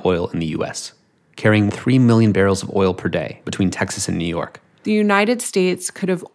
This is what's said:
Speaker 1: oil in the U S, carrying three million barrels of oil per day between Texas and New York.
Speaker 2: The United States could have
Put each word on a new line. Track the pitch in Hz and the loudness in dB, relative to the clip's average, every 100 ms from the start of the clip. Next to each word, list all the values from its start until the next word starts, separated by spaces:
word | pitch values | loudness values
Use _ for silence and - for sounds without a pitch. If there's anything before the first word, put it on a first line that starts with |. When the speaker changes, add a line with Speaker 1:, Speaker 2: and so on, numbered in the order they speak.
| 92 | 0
Speaker 1:
oil | 85 90 | 0 -2
in | 82 | -4
the | 80 - | -4 -4
U | |
S, | - - - - _ _ _ - | -6 -8 -14 -18 _ _ _ -2
carrying | 107 107 101 | 2 4 2
three | - 123 131 | 0 2 4
million | 120 113 110 | 6 6 4
barrels | 95 98 95 | 4 2 0
of | - 101 | -2 0
oil | 92 | 0
per | 90 90 | 0 -4
day | 87 58 - | -4 -6 -10
between | - - 92 | -8 -2 -2
Texas | - 98 - - | 0 -6 -4 -4
and | 87 | -4
New | 85 | -4
York. | 82 - - _ _ | -4 -6 -12 _ _
Speaker 2:
The | - | -2
United | 214 208 202 214 240 | 0 2 2 2 -2
States | - 196 185 180 - | -2 0 0 -2 -6
could | - 185 | -6 -4
have | 175 - | -4 -4